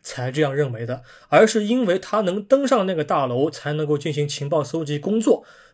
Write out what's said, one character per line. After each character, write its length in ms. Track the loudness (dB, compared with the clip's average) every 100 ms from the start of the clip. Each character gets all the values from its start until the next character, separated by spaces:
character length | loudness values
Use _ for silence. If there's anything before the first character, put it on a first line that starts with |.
才 300 | -14 -8 -4
这 100 | -2
样 100 | 0
认 200 | 0 -2
为 120 | -4
的， 200 | -8 -8 -12 -20 4
而 180 | 6 6
是 180 | 4
因 220 | 0 0 2
为 100 | 0
他 260 | 0 -2
能 200 | 0 -2
登 240 | 2 2 4
上 180 | 0
那 80 | 0
个 120 | -2
大 220 | 0 0 0
楼 220 | 0 -2
才 240 | -2 -6
能 140 | -4 -2
够 100 | -2
进 160 | -2
行 140 | -4 -4
情 220 | -6 -4
报 160 | -2
搜 200 | -2 -4
集 140 | -4 -4
工 220 | -2 0
作。 240 | 2 2 -2 -20 -20